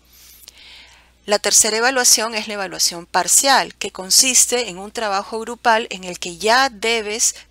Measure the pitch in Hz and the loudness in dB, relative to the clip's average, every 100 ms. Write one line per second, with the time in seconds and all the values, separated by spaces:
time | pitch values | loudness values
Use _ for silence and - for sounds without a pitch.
0 | _ _ - - - - - - - - | _ _ -20 -20 -20 -20 -20 -20 -20 -20
1 | _ _ - 208 202 - 220 220 240 269 | _ _ -2 0 2 2 2 2 2 2
2 | 247 - 220 220 214 208 185 160 - 170 | 4 2 2 -6 -8 -8 -8 -4 -4 -4
3 | 175 185 175 - 277 247 170 - 202 - | -4 -2 2 2 4 2 2 -6 -10 -8
4 | 185 - 262 240 - 240 226 180 208 233 | 0 2 4 2 2 0 -4 -10 -12 -6
5 | 214 196 202 226 226 240 240 220 240 190 | -4 -4 -4 -8 -8 -2 2 2 0 -10
6 | 185 175 180 170 208 247 269 208 220 233 | -12 -10 -10 -4 2 2 2 -2 -2 -2
7 | 208 220 - - - | -4 -2 -2 -2 -10